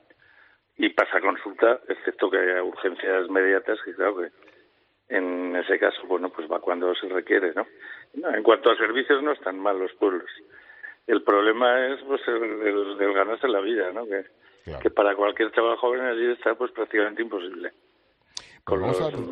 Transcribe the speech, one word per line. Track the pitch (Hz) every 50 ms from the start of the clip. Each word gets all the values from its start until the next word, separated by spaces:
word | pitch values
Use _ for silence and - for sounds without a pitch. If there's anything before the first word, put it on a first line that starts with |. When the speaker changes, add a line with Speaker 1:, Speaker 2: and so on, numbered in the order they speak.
| _ _ - _ _ _ _ _ - _ _ _ _ _ _
Speaker 1:
y | - - 101
pasa | - - 101 - - 90
consulta, | 101 98 92 - - 101 95 - 113 113 123 127 - -
excepto | 92 - - 92 - - 98 95
que | 95 95
haya | 92 90 90 92 90
urgencias | 90 85 - - 95 87 - - 98 95 92 90 85
inmediatas, | 95 95 92 95 98 95 - - 107 - -
que | 101 85
claro | - 95 101 101 90
que | 87 80 _ _ - - - _ _ _ _ _ _ _ _ _ _ - 120
en | 95 92 90 90 87 90 90 87
ese | 87 85 95 98 85
caso, | 101 95 - - 87
bueno, | 87 92 87 87 90
pues | - - 80 78
va | 85 85
cuando | - 92 90 87 90 90 90
se | - 107 92
requiere, | 92 90 - - 104 101 95 85 -
¿no? | 95 110 - - - - - - - - _ -
No, | - 170 165 120
en | 107 107
cuanto | 117 110 95 - 120
a | 110
servicios, | - 113 107 113 135 127 - 143 135 143
no | 151 139
están | - - 95 95 95
mal | 98 104 98 92
los | 92 90 -
pueblos. | - 107 101 92 85 - - - - - _ - - - - - - - - - _ -
El | - 113 101 -
problema | - 101 101 104 110 110 117 123 123 123 127 127
es, | 131 139 135 135
pues, | 135 135 120 - -
el, | 120 113 117 110 107 107 110
el, | 104 101 101 101 98 101 101
el | 98 101 98
ganarse | 98 98 104 113 - - 131
la | 107 98
vida, | 98 104 117 107 92 90 92
¿no? | 110 120
Que, | 110 98 98 95 - _ _ _ - _ _ -
Speaker 2:
Claro. | - 76 65 -
Speaker 1:
que | 107
para | - - 104 101 98
cualquier | 101 101 104 98 - 113 107 -
chaval | 120 113 117 117 107
joven | - 123 123 127 127
allí | 127 117 117 120 120 120
está, | - - 113 113
pues, | - 127 117 -
prácticamente | - 107 - - 107 104 107 104 110 117
imposible | 113 107 95 87 90 92 85 87 - -
Speaker 2:
Pues | _ _ _ _ _ _ _ _ _ _ _ - - - - - - -
Speaker 1:
con | - 104 95 95
Speaker 2:
vamos | 120 131 -
Speaker 1:
los | 160 151 -
Speaker 2:
a, | - 90 87